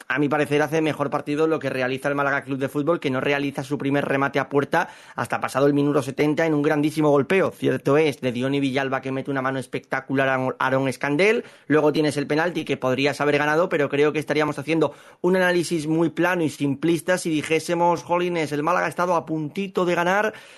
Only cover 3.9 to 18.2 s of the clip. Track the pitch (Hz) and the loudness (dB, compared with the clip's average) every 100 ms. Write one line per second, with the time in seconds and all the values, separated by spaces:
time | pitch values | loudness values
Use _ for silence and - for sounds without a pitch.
3.9 | 143 143 139 139 139 135 143 135 165 - | 0 0 0 0 0 0 0 0 0 -2
4.9 | - - - 123 113 117 131 143 143 143 | -8 -12 -8 -4 -4 -2 2 2 4 2
5.9 | 147 127 131 151 151 165 147 143 151 151 | 0 -2 -2 0 2 0 2 2 2 0
6.9 | 151 151 143 135 190 139 - 139 131 - | 2 4 4 4 2 0 -2 -2 0 2
7.9 | 143 156 123 127 120 131 143 139 131 135 | 2 2 0 -4 -2 -2 0 0 0 -2
8.9 | 135 135 135 135 139 131 131 123 135 - | -4 -4 -6 -4 -4 -2 -4 -6 -10 -6
9.9 | 135 - 135 135 131 131 - 131 135 135 | -8 -2 0 2 2 -2 -2 0 0 0
10.9 | 123 143 147 202 240 - - - 151 151 | -2 -2 2 2 2 -4 -10 0 2 4
11.9 | 151 151 143 143 151 170 156 156 135 131 | 2 0 0 -2 0 0 -2 -4 -2 0
12.9 | 127 143 139 147 143 147 156 180 175 139 | 0 0 0 2 2 2 2 2 0 0
13.9 | 143 151 151 143 147 151 147 139 165 147 | 2 2 0 -2 0 0 -2 -2 0 0
14.9 | - - - 180 185 180 175 160 170 151 | -2 -20 -4 0 2 4 2 0 -2 -2
15.9 | 160 165 156 175 180 156 - 143 139 165 | 0 0 0 0 0 -2 -2 -4 0 0
16.9 | 170 180 185 175 151 131 160 160 170 175 | 0 0 -2 0 -2 0 0 0 0 2
17.9 | 165 135 175 | 0 0 0